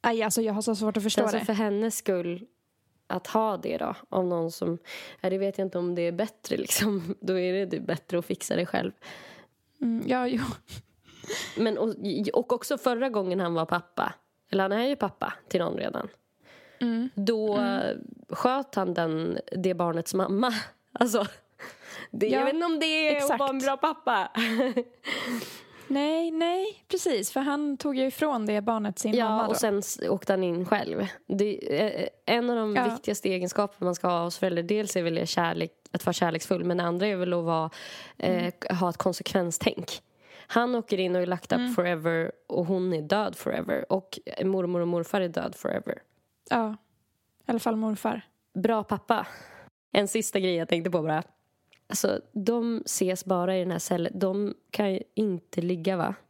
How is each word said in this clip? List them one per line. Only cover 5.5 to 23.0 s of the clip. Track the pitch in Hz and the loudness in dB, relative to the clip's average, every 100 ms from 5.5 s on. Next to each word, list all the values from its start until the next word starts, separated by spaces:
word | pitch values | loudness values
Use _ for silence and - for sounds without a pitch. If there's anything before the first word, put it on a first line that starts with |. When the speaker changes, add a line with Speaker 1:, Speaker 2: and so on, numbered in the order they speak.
| 190 | 0
Speaker 2:
jag | 190 | -2
inte | 180 | -2
om | 175 175 | -2 0
det | |
är | 170 | -2
bättre, | 170 214 - - - | 0 -4 -6 -4 -2
liksom. | - - 208 196 165 - | 0 2 2 0 -2 -6
<laughs> | |
Då | - 185 | -2 0
är | 180 | 2
det, | 185 190 | 0 -2
det | 160 | -4
är | |
bättre | - 165 _ 175 | -2 -4 _ -4
att | 170 | -2
fixa | 185 - 175 | -6 -2 -2
det | 175 | 0
själv. | - 180 - - - - - - _ _ _ | 0 -2 -6 -18 -18 -18 -20 -20 _ _ _
Speaker 1:
Mm, | 247 226 - | -2 -2 0
ja, | 254 247 | 0 0
jo. | 247 262 - _ - - _ - - - 427 - - | -2 -2 -6 _ -18 -18 _ -20 -20 -10 -10 -8 -2
Speaker 2:
Men | 226 214 | -2 0
och, | 226 - 202 175 208 | -2 -2 -4 -2 2
och | - 240 | 2 2
också | 247 - 285 | -2 -2 0
förra | - 240 269 | 2 2 0
gången | 220 185 185 | 0 0 0
han | 175 | 0
var | 170 160 | 0 0
pappa, | 175 - - - - _ _ _ | -2 -4 -4 -4 -4 _ _ _
eller | 196 | 0
han | 190 | 2
är | 202 254 | 2 0
ju | 277 | 0
pappa | 196 - - - - | -2 -2 -8 -8 -2
till | 180 | 0
någon | 165 - | 0 -2
redan. | - - - - _ _ - - - - | -4 -4 -8 -12 _ _ -20 -20 -20 -4
Speaker 1:
Mm. | 240 226 254 202 | -2 0 -2 0
Speaker 2:
Då | 202 226 214 202 | 0 2 2 2
Speaker 1:
Mm. | 202 - - - - - - | 2 0 -2 -4 -10 -18 -12
Speaker 2:
sköt | - 247 262 277 - | 0 2 2 -2 -2
han | 185 | 0
den, | 170 165 160 170 170 - | 0 0 0 -2 -4 -4
det | 185 185 | -2 0
barnets | 180 175 165 165 | 2 0 0 -2
mamma. | 190 190 196 247 220 | 0 0 2 2 0
<laughs> | - - _ - | -8 -16 _ 0
Alltså, | 240 220 196 - _ _ - - - - - | 2 2 -2 -8 _ _ -18 -16 -16 -16 -12
det, | - 220 | -2 2
Speaker 1:
Ja, | 262 | 4
Speaker 2:
jag | 269 | 4
vet | |
inte | 311 339 | 2 0
om | 320 | 0
det | 320 | 2
är | 311 | 2